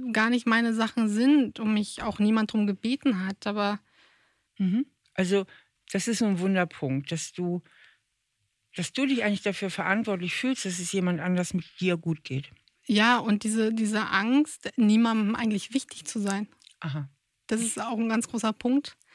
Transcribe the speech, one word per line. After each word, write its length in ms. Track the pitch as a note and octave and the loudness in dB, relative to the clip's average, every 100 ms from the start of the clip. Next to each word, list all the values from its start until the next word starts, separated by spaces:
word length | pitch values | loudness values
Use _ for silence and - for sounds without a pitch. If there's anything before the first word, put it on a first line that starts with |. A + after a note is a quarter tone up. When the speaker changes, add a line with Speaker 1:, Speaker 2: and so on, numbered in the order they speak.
| B3+ | -4
Speaker 1:
gar 180 | A3 A3 | 0 2
nicht 160 | A#3+ A#3 | 2 2
meine 260 | A3+ A#3 | 2 2
Sachen 360 | A3+ A3 - A3 | 0 -2 0 0
sind 520 | G#3 B3+ D4 A#3 - | 2 4 6 4 -2
und 140 | A3 | -2
mich 280 | G#3+ G3+ - | 0 -2 -6
auch 160 | A3 G3+ | -6 0
niemand 340 | G#3 A3 A3 | 2 2 2
drum 140 | G#3+ G3+ | 0 0
gebeten 600 | F#3+ A3+ C4+ C#4 F#3+ F#3+ | 0 -2 -2 0 0 -2
hat, 200 | G3+ G#3 | -6 -6
aber 340 | G#3 G3+ G#3 _ _ _ _ _ _ _ - | -2 -2 -4 _ _ _ _ _ _ _ -2
Speaker 2:
Mhm. 280 | F#3 G#3+ C#4+ _ _ | 0 0 -2 _ _
Also 320 | - F#3 G3 F#3+ - _ _ - | -4 0 0 0 -10 _ _ -6
das 160 | G3 A#3 | -4 -2
ist 100 | A3 | 0
so 80 | A3 | 2
ein 120 | F3+ | 2
Wunderpunkt, 720 | F#3+ F#3+ F3 - C#3 C3+ C#3 | 2 2 0 -2 -4 -2 -4
dass 200 | E3 - | -8 -8
du, 300 | - F3 F3 - _ - _ _ _ _ _ _ _ _ | -6 -4 -4 -6 _ -20 _ _ _ _ _ _ _ _
dass 180 | - F3 | -10 -6
du 140 | - C#4 | -2 0
dich 180 | B3+ | 2
eigentlich 180 | G#3+ G3+ | 0 0
dafür 280 | G#3 F#3+ G3 | -2 -4 -4
verantwortlich 640 | - E3+ G3+ A3 F#3+ F3+ | -4 0 0 0 -4 -4
fühlst, 300 | - B3+ C4 | -4 -2 -2
dass 140 | F#3+ F3+ | -4 -6
es 140 | F3 | -4
jemand 280 | G3 F3+ F3 | -2 0 0
anders 340 | F3 F3+ F3 | 0 0 0
mit 100 | F3+ - - | -4 -6 -4
dir 160 | F3+ E3+ | -2 0
gut 280 | E3 D#3 | -2 -6
geht. 260 | - C3 - - _ _ - | -4 -8 -8 -14 _ _ 0
Speaker 1:
Ja, 320 | G#3 A3+ A#3+ | 2 4 4
und 260 | A3+ G#3 | 2 0
diese, 280 | A3 A3+ A3 | 0 0 0
diese 360 | A3 G#3+ G#3+ G#3+ | 0 0 -2 0
Angst, 600 | F#3+ A3 C#4 D4+ - - - | 0 2 2 2 -2 -6 2
niemandem 580 | G#3+ G#3+ A#3 A3 G#3 | 6 6 4 2 0
eigentlich 380 | A3 A3+ G3+ - | 0 -2 -2 -2
wichtig 300 | B3+ - - | -4 -4 -14
zu 140 | - A3+ | -10 -4
sein. 280 | G3+ G3 G#3 _ - - | -2 -2 -4 _ -20 -12
Speaker 2:
Aha. 280 | D#3 D3 C#3 _ _ _ - | -8 -6 -8 _ _ _ -4
Speaker 1:
Das 140 | A3 | -2
ist 200 | A3+ - | -2 -4
auch 180 | A3+ A3+ | -4 -2
ein 100 | A3+ | 0
ganz 200 | A3 - | 0 -2
großer 240 | A#3 A3 | -2 -2
Punkt. 440 | G#3+ B3 C4+ - - _ | -2 0 0 0 -10 _